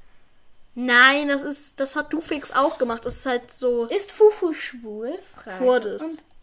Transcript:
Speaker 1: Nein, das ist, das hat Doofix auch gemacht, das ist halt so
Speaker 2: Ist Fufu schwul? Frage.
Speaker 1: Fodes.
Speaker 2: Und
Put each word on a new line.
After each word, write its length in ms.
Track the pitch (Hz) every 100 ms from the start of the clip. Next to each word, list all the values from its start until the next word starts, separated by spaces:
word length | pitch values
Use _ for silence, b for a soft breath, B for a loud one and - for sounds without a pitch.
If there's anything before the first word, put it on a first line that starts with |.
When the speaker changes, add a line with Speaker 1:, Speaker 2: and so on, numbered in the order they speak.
| - - - - - - -
Speaker 1:
Nein, 540 | 240 247 240 262 285 294
das 140 | 277
ist, 380 | 294 277 - -
das 160 | 269 302
hat 160 | 294
Doofix 400 | 311 - 302 -
auch 260 | - 285 320
gemacht, 260 | 240 233
das 120 | 247 -
ist 80 | 269
halt 260 | 247 247
so 340 | - 247 240 233
Speaker 2:
Ist 260 | 370 403
Fufu 400 | - 427 415 359
schwul? 680 | 294 - 247 226 214 233 370 -
Frage. 300 | - - 190
Speaker 1:
Fodes. 380 | 254 247 214 196
Speaker 2:
Und 220 | 311 311 - -